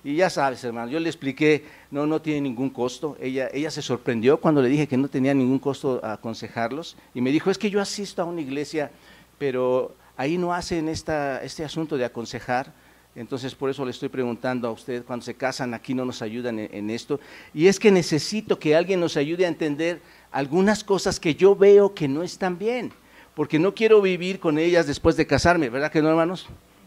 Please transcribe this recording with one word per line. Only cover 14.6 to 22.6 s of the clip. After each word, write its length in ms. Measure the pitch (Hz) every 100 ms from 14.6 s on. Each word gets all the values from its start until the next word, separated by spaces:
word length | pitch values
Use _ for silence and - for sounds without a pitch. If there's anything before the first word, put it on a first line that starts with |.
| 117
a 40 |
usted, 320 | 113 - 123
cuando 220 | 120 123 120
se 80 |
casan, 400 | 113 131 131 127
aquí 220 | 113 - 127
no 100 | 127
nos 160 | 113
ayudan 380 | 113 117 123 110
en, 100 | 107
en 180 | 101 104
esto. 280 | 117 - 143 - - -
Y 120 | 151 180
es 140 | 196
que 120 | 220
necesito 680 | 190 160 151 - 214 220 -
que 160 | 156 156
alguien 240 | 175 185
nos 180 | 170 160
ayude 280 | 143 170 180
a 40 |
entender 500 | 156 160 147 165 170 - - _
algunas 520 | - 139 165 196 208
cosas 360 | - 190 202 185
que 140 | 175
yo 220 | 143 190 196
veo 400 | 196 202 196 196
que 120 | 147
no 140 | 139
están 380 | 175 - 190
bien, 340 | 175